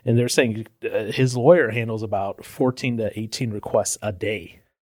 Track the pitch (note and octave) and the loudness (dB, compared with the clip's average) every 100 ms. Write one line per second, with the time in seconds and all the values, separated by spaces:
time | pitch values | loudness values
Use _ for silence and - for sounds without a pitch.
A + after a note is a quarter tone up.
0 | - A#2 A#2+ - B2 A2 A2 _ A2+ G#2 | 0 2 2 2 2 0 -8 _ -6 -4
1 | G#2+ A2 C3 B2 B2+ F3 A#2 A#2 A2+ A2 | -4 0 0 4 6 6 4 -2 -4 -4
2 | G#2+ G2 G2 - - - B2+ B2 C3 A#2 | -4 -4 -4 -8 -10 0 0 0 -2 -2
3 | G#2+ G#2+ A2 - B2 G#2 - A2+ G2+ - | -2 -4 -8 -6 -6 -6 -2 0 0 -4
4 | G#2+ F#2 G#2 G#2+ E2+ - _ _ _ | -6 -6 -6 -6 -8 -20 _ _ _